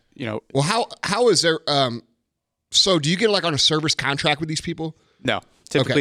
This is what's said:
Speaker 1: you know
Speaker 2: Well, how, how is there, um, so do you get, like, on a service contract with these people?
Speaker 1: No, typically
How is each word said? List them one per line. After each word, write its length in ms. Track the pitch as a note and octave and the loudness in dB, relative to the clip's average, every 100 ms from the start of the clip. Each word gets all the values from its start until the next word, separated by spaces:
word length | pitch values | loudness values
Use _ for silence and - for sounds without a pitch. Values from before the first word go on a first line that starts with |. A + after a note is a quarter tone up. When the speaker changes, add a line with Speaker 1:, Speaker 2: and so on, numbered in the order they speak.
| _ | _
Speaker 1:
you 120 | - A2+ | -12 -8
know 160 | A2 - | -8 -4
Speaker 2:
Well, 100 | C3+ | -2
how, 240 | D3 A3+ A#3 - | 0 0 -2 -8
how 240 | - G3+ B3 | -4 2 4
is 120 | D#3+ | 4
there, 180 | E3 D#3+ - | 2 0 0
um, 360 | C#3+ C3 A#2 - _ _ _ _ _ _ | 0 0 -4 -12 _ _ _ _ _ _
so 280 | - G3 F3 | 0 2 2
do 100 | C#3+ | 2
you 80 | F3+ | 2
get, 120 | A3 | 2
like, 140 | G3+ | 0
on 100 | E3+ | 0
a 40 | C#3 | 0
service 360 | D#3+ D#3 D#3 - | 0 0 0 -2
contract 440 | C3+ C#3+ D#3+ D3 | -2 -2 -2 -2
with 100 | D#3+ | -4
these 120 | D#3 | -6
people? 340 | - D#3+ D#3+ - _ _ | -6 -8 -10 -12 _ _
Speaker 1:
No, 180 | B2+ G2+ - _ - | -2 -2 -4 _ -2
typically 240 | D3 C3 C3 | 0 2 2